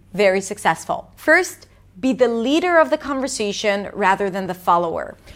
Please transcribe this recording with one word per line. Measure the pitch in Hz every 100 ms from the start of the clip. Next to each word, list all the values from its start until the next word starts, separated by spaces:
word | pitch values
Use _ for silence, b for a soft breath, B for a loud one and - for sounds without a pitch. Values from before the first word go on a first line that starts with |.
| _
very | 180 202 190
successful. | 190 208 185 160 - - - -
First, | - 339 349 - - b b 185
be | 262
the | 240 247
leader | 233 240 311 359 339
of | 277
the | 302
conversation | 277 269 262 - 208 190 214 202 196
rather | - 190 196 202
than | 190 190
the |
follower. | - - 175 170 156 - - B